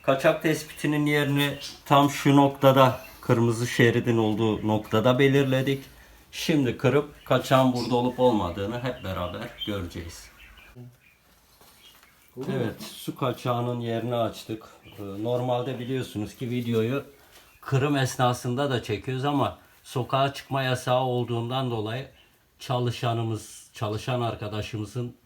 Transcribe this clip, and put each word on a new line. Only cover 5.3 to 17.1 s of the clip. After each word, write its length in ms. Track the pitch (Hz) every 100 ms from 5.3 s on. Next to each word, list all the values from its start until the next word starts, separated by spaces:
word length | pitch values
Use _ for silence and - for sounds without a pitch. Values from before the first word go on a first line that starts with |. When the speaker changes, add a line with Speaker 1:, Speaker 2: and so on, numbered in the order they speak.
| 139 131 131 135 135 - - - - _
Speaker 1:
Şimdi 460 | - - 156 123 110
kırıp 480 | 127 139 143 - -
kaçağın 480 | 127 - 135 131
burada 220 | 123 113 123
olup 240 | 123 120
olmadığını 640 | 127 107 90 90 98 120
hep 200 | 127 -
beraber 460 | 95 90 90 101 107 - -
göreceğiz. 640 | 98 85 90 82 - - - - - - 123 123 _ _ _ _ _ _ _ - _ - - _ _ _ 123
Speaker 2:
Olur 100 | 135
mu? 60 | 135
Speaker 1:
Evet, 240 | 113 92
su 340 | - - - -
kaçağının 640 | 143 165 127 120 120 120
yerini 360 | 117 117 117 120
açtık. 480 | 110 92 - 110 - - -
Ee, 380 | - 101 98
normalde 560 | 110 123 127 123 123 120
biliyorsunuz 560 | 120 131 - 104 101 -
ki 140 | 123
videoyu 540 | 123 117 113 113 139 -